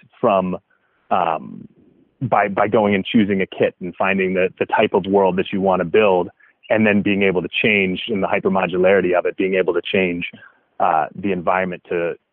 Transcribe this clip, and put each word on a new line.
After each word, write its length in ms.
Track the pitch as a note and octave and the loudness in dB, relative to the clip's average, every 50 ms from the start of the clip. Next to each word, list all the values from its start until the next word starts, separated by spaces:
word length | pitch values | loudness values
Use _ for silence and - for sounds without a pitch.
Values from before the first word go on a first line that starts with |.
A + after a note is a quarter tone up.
| _ _ _ _ | _ _ _ _
from, 360 | - A#2 G2+ F#2+ F#2 F#2 F2+ - _ _ _ _ _ _ _ _ _ - | 0 2 2 2 0 -2 -4 -8 _ _ _ _ _ _ _ _ _ -2
um, 560 | A2+ F#2+ F2 E2 D#2+ D#2 - - - - - - _ _ _ _ _ _ _ _ _ - | -2 0 0 0 -2 -4 -8 -12 -18 -18 -20 -20 _ _ _ _ _ _ _ _ _ -8
by, 260 | C3+ A2+ - G#2+ G2+ | -4 0 0 0 0
by 220 | G#2 G2 G2+ G#2 G#2+ | 0 0 0 0 2
going 260 | G#2+ A2+ G#2+ G#2 G#2 | 2 2 2 2 2
and 100 | F#2+ F#2+ | 0 0
choosing 360 | - - A#2+ G#2 F#2+ G2+ F#2+ | 0 2 2 2 2 0 -2
a 60 | F#2 | -2
kit 280 | - - - - - - - | -2 -2 -2 -2 -2 -2 -4
and 140 | F#2 F2 E2+ | -12 -8 -4
finding 380 | - G2+ F#2+ F#2+ G2 F#2+ F#2 F#2+ | -2 -2 0 0 0 0 0 0
the, 180 | F#2 F#2 F#2 - - | 0 -2 -2 -2 -4
the 80 | G2+ | -4
type 280 | - - - A2 - - | -2 0 0 2 2 2
of 120 | G2+ F2 | 0 0
world 300 | G2 F#2+ G2 F#2+ F#2 F2+ | 2 2 2 4 2 2
that 160 | F#2+ F#2 - | 0 -4 -4
you 80 | - G2 | -4 -2
wanna 240 | F#2+ F#2+ F#2 F2+ F2+ | 0 0 0 0 0
build, 440 | E2 D#2+ G#2+ A2 G2+ F#2 F2+ F2 F2 - _ _ _ _ _ _ - | 0 2 2 4 4 2 2 0 -4 -8 _ _ _ _ _ _ -2
and 160 | A#2 G#2+ A2 | 0 2 2
then 160 | G#2+ G2+ G#2 | 2 2 2
being 200 | F2+ G#2 G2+ G2 | 0 0 0 2
able 200 | G2+ F#2+ F2+ F2+ | 2 2 0 0
to 60 | E2+ F2+ | -4 -4
change 560 | - - - G#2+ G#2 G2+ F#2+ F#2 F2+ F2 - - | -4 -2 0 0 2 2 0 0 -2 -4 -6 -6
in 120 | A2+ F#2+ | -4 -4
the 60 | F#2+ F2 | -2 -2
hypermodularity 920 | F2+ G2+ - G2+ F#2+ F#2+ F#2 F2 F2 F2+ F2+ F#2 G2+ G2 F2 F2+ F2 F2 | -2 -2 0 0 0 0 0 0 0 2 4 4 4 4 2 2 2 0
of 80 | - | 0
it, 100 | F2+ E2+ | -2 -2
being 180 | - F#2+ F#2+ F#2+ | -2 -2 0 0
able 200 | F#2 F2+ F2+ F2 | 0 0 0 -2
to 80 | F2 | -2
change, 480 | - - - G2 F#2 F2+ E2+ E2+ E2 - - - - - _ _ _ _ _ - | -2 -2 -2 0 0 0 -2 -4 -8 -10 -14 -16 -20 -20 _ _ _ _ _ -2
uh, 260 | G#2 F2+ E2 D#2 D#2 - - | 0 0 2 0 0 -2 -6
the 180 | - F#2+ G2+ | -8 -6 -4
environment 500 | F#2 F2+ D#2+ F#2+ F2+ F#2 F#2+ F#2 F2 D#2 _ - | -4 -4 -2 -2 -2 0 -2 -4 -6 -10 _ -6
to, 260 | F#2+ E2+ E2+ E2+ D2 - _ _ | -4 -4 -4 -4 -6 -8 _ _